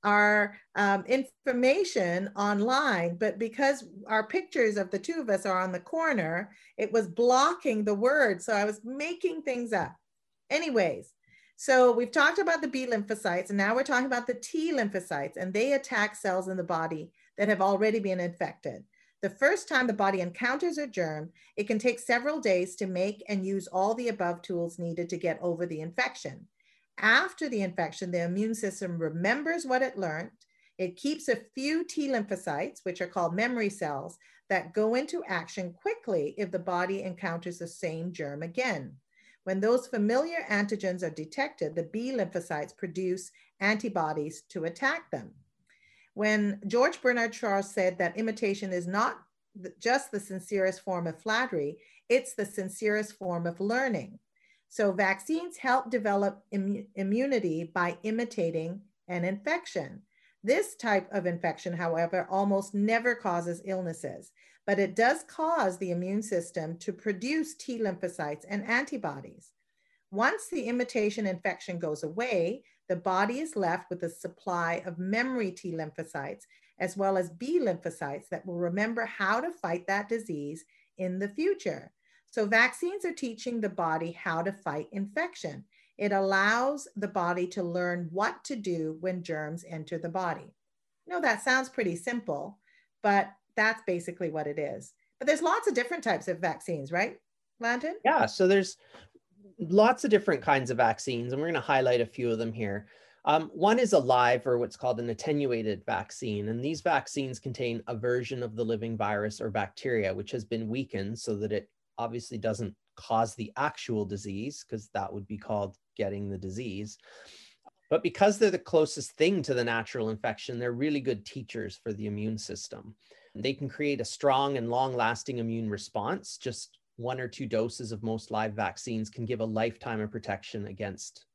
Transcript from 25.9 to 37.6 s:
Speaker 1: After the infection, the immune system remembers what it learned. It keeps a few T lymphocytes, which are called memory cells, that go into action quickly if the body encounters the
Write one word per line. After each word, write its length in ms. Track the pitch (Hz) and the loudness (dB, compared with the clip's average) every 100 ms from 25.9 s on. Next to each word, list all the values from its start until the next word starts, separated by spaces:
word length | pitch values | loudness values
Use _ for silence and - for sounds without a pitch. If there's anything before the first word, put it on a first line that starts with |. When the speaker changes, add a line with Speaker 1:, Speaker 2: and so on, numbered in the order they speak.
| 170 254 - 151 135 - _ _ _ _ - | -2 -4 -4 -12 -12 -18 _ _ _ _ 0
Speaker 1:
After 500 | 214 247 370 - 302 | 6 6 4 -4 -4
the 140 | 233 | 0
infection, 500 | 190 175 160 165 185 | -2 0 -4 -4 -2
the 140 | 175 170 | 0 0
immune 280 | 185 220 | 0 0
system 440 | 220 208 190 185 170 | 0 -4 -4 -6 -2
remembers 680 | 160 160 185 254 302 339 277 | -2 0 0 2 0 -2 0
what 160 | 254 | 2
it 160 | 262 240 | 2 0
learned. 340 | 180 156 208 _ _ _ _ - | -2 -2 -6 _ _ _ _ -6
It 200 | 185 180 | -6 -2
keeps 320 | 277 311 - | -4 -4 0
a 100 | 226 - - | 0 -2 -6
few 300 | 277 320 - | -2 0 -2
T 240 | - 285 | -2 0
lymphocytes, 720 | 247 202 185 - 143 214 - | 0 0 -4 -2 -4 -4 -6
which 160 | - 180 | -8 -4
are 80 | 175 | -4
called 260 | 190 170 | 0 0
memory 360 | 175 240 247 208 | 2 0 0 -2
cells, 480 | 202 160 143 143 - _ _ _ | -2 -4 -4 -8 -14 _ _ _
that 240 | 190 170 | -2 0
go 220 | 190 214 240 | 0 2 2
into 280 | 311 349 - | 0 -6 -2
action 460 | 180 165 - 180 | -4 -4 -8 -8
quickly 640 | 175 403 453 - 180 147 - | -4 -4 -4 0 0 0 -2
if 140 | 196 | -2
the 80 | 185 | -2
body 420 | 175 180 185 196 | 0 0 0 -2
encounters 560 | 190 175 190 170 180 | -4 -6 -4 -4 -6
the 80 | 175 | -8